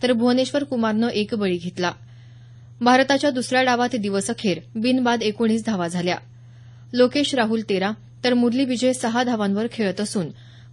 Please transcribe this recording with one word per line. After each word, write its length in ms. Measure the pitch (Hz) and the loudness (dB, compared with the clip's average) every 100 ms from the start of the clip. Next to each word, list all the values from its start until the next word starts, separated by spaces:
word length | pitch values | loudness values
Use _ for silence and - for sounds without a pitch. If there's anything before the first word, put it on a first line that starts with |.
तर 80 | 247 | 0
भुवनेश्वर 520 | 240 240 247 262 294 | 2 2 2 0 -2
कुमारनं 440 | 285 247 226 214 233 | -2 -2 0 0 0
एक 280 | 208 208 220 | 0 -2 -2
बळी 220 | 202 175 | -2 -2
घेतला. 340 | 175 185 175 - - - - - - - - - | -6 -4 -4 -6 -16 -20 -20 -20 -20 -20 -20 -2
भारताच्या 480 | 240 254 269 277 294 | 2 4 4 2 0
दुसऱ्या 340 | 254 233 254 | -2 0 0
डावात 320 | 262 240 240 247 | 2 2 0 -2
दिवस 340 | 202 196 196 | -2 -2 -4
अखेर 300 | 233 214 165 - 226 | -4 -2 -2 -6 -4
बिनबाद 480 | 240 262 240 240 | 0 2 2 0
एकोणीस 420 | 214 208 226 226 220 | 0 0 0 0 0
धावा 220 | 202 170 | -2 -2
झाल्या. 300 | 180 175 170 - - - - - - - | -2 -2 -4 -8 -20 -20 -20 -20 -20 -6
लोकेश 420 | 240 247 294 277 262 | 2 4 4 0 0
राहुल 260 | 220 226 214 | 0 0 0
तेरा, 220 | 190 190 220 - - | -2 -2 -4 -12 -4
तर 100 | 247 | 0
मुरली 320 | 247 240 240 269 | 2 2 2 0
विजय 280 | 240 254 | 0 0
सहा 300 | 254 233 233 | 0 -2 0
धावांवर 440 | 247 226 202 196 233 | 0 0 0 0 -4
खेळत 300 | - 202 185 | -2 -4 -2
असून 260 | 208 214 156 - - - - | -4 -4 -6 -8 -20 -20 -10